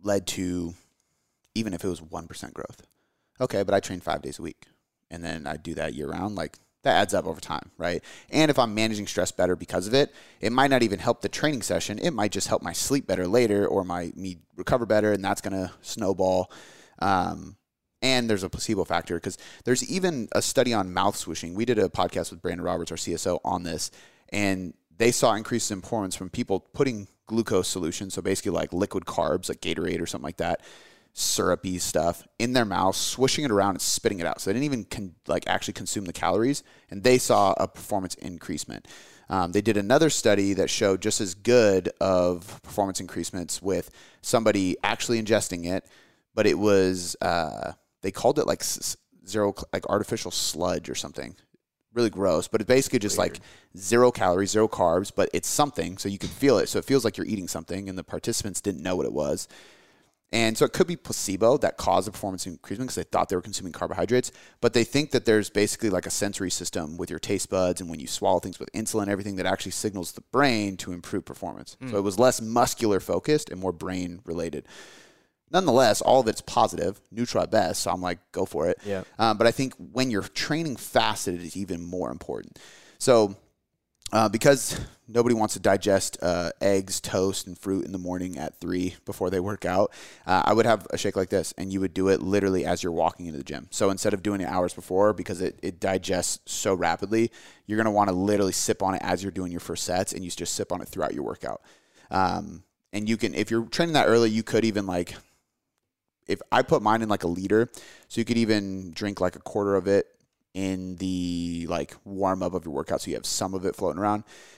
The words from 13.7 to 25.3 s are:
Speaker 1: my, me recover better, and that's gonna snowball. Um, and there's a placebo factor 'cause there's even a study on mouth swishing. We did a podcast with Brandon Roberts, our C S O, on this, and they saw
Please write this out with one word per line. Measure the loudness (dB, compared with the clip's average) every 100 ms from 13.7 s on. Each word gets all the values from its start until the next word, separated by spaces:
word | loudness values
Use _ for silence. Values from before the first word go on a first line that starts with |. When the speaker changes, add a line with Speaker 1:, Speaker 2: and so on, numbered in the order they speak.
| 0
Speaker 1:
my, | -2 -4 -6 -8
me | -10 -12 _ -10
recover | -2 0 4
better, | 4 4
and | 2
that's | 0 -4
gonna | -4 -4 -4 -8
snowball. | -12 -4 -2 2 2 2 0 -6 -20 -20 -20 _
Um, | 2 2 0 -4 -12 -20 _ _ _ _
and | 2 2 2
there's | 0
a | -2
placebo | -6 -2 -2
factor | 0 -2 -2 -4
'cause | -6 -10 -14 -8
there's | 0 0 0
even | -2 0 -2 -2
a | 0
study | 2 2 2
on | 2 0
mouth | 0 0 0
swishing. | -6 -8 -8
We | -2
did | 0 2
a | 2
podcast | 2 -2 -2 -6
with | -6
Brandon | -6 -4 -2
Roberts, | -4 -4
our | -6
C | -6
S | -4 -2
O, | -2 -2
on | -4
this, | -4 -6 -8 -10 -20 _ _
and | -2 0 0 -4 -12 _ 2
they | 2
saw | 6 4